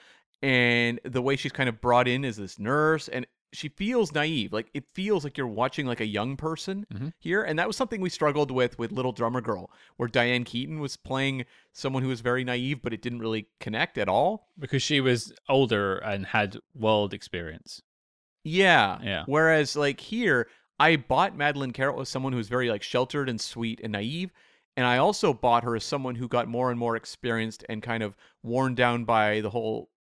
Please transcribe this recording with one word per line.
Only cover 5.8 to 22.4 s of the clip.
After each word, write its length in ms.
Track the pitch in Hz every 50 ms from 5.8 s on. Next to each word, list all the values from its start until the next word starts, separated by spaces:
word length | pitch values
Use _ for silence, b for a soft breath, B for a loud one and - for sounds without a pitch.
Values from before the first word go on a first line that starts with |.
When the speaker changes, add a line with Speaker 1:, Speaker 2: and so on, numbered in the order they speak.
| 143
Speaker 1:
like, 140 | 127 120 117
a 60 | 113
young 300 | 107 101 101 110 127 139
person 500 | - 156 160 160 - - 196 196 202 214 -
Speaker 2:
Mm-hmm. 160 | 107 104 135 160 - _
Speaker 1:
here. 240 | - 160 180 208
And 160 | 214 - 156 160
that 80 | 175
was 80 | 214 208
something 280 | - 262 - 233 202
we 80 | 185 175
struggled 400 | - - 156 147 143 151 147 135
with, 280 | 131 127 123 120 - -
with 140 | 117 110
Little 200 | 104 131 127 127
Drummer 280 | 110 110 117 117 123 127
Girl, 300 | 107 120 104 90 90 b b b b b b
where 140 | - 120 113
Diane 340 | - 127 120 123 123 123 123
Keaton 340 | - - 120 135 151 160 156
was 200 | 147 135 - -
playing 480 | - - 131 131 135 139 135 127 120 b b b b b
someone 300 | _ - - 135 131 131
who 80 | 131 131
was 100 | 131 113
very 240 | 113 123 123 131 127
naive, 380 | 123 123 123 123 135 147 -
but 100 | - 120
it 80 | 113 104
didn't 200 | - 120 120 120
really 280 | 113 113 110 110 104 - _ -
connect 360 | - 117 107 113 165 - -
at 140 | 127 101 95
all. 380 | 95 113 147 185 220 214 _ _ _ -
Speaker 2:
Because 240 | 143 - - 135
she 180 | - - 151 139
was 320 | 131 131 123 113 - - - _ _ -
older 480 | 135 135 135 110 110 101 101 98 95 95
and 280 | - 107 101 98 95
had 320 | - - 110 104 98 104 117 - _ -
world 400 | 131 107 107 110 104 104 98 -
experience. 680 | 101 - - - 87 85 80 - - - - - - - _ _ _ _ _ _ _ _ _ _ _ -
Speaker 1:
Yeah. 540 | 151 160 185 196 185 165 135 104 98 90 -
Speaker 2:
Yeah. 200 | 131 107 95 80 -
Speaker 1:
Whereas, 480 | 135 139 156 160 160 160 156 147 135 -
like, 260 | 147 143 143 139 -
here, 480 | - - 214 233 247 185 135 123 110 b b b b b _ -
I 180 | 147 160 165
bought 380 | 143 - - 127 147 180 196 -
Madeleine 380 | 143 143 147 143 139 139 127
Carroll 300 | 117 - 135 139 - -
as 80 | 135 -
someone 220 | - 131 131 135 127
who 40 |
was 120 | 120